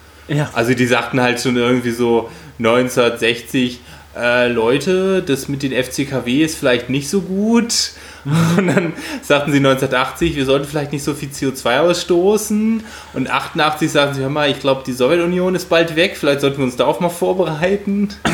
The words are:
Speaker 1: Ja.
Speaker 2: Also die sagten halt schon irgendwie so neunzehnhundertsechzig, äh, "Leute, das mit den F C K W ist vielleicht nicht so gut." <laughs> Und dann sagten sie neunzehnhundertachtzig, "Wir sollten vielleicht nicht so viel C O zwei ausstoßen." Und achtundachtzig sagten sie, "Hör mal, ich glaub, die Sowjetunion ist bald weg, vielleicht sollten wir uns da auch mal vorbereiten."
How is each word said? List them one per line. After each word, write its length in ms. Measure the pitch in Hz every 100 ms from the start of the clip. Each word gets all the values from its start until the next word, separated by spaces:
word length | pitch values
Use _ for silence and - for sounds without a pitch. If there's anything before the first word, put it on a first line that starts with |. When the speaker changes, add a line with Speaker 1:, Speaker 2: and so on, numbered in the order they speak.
| - - -
Speaker 1:
Ja. 220 | 147 143
Speaker 2:
Also 220 | - 117
die 100 | 123 123
sagten 320 | 120 - 135
halt 200 | 123 120
schon 160 | 135 123
irgendwie 360 | 120 127 120
so 360 | 113 120 117 110 - - -
neunzehnhundertsechzig, 1200 | 113 123 127 131 120 117 113 113 - 135 123 - - - -
äh, 340 | - 120 123 123
"Leute, 760 | 117 113 139 185 185 190 185
das 260 | 175 135 -
mit 140 | 139
den 100 | 139
F 180 | 131 127
C 140 | -
K 220 | 139 131 117
W 160 | 135
ist 160 | 156 -
vielleicht 320 | 135 123 123
nicht 180 | 135 143
so 140 | 196
gut." 720 | 175 190 214 233 240 - - - - -
<laughs> 360 | 139 160 165 175
Und 80 | 180
dann 260 | 147 170 - - 277
sagten 280 | - 147 147
sie 100 | 143
neunzehnhundertachtzig, 760 | 135 131 131 127 131 - 170 143
"Wir 80 |
sollten 220 | 131 139 147
vielleicht 260 | 156 139
nicht 120 | 147
so 100 | 151
viel 160 | 143 139
C 160 | - 135
O 60 |
zwei 280 | 131 120 131
ausstoßen." 1040 | 170 175 - 175 190 214 - 208 220 226 214 - -
Und 160 | 131 127
achtundachtzig 640 | 131 - 165 151 151 156
sagten 240 | 147 139 135
sie, 40 |
"Hör 80 | 135
mal, 220 | 151 147
ich 100 | -
glaub, 240 | 139 135
die 80 | 135
Sowjetunion 600 | 123 127 175 175 180 185
ist 160 | 185 -
bald 260 | 170 170 156
weg, 200 | 190 -
vielleicht 240 | 151 139
sollten 160 | 139 139
wir 60 |
uns 120 | 127 123
da 80 |
auch 160 | 127 165
mal 80 | 175
vorbereiten." 1000 | - 180 185 160 151 180 202 202 202 202 - -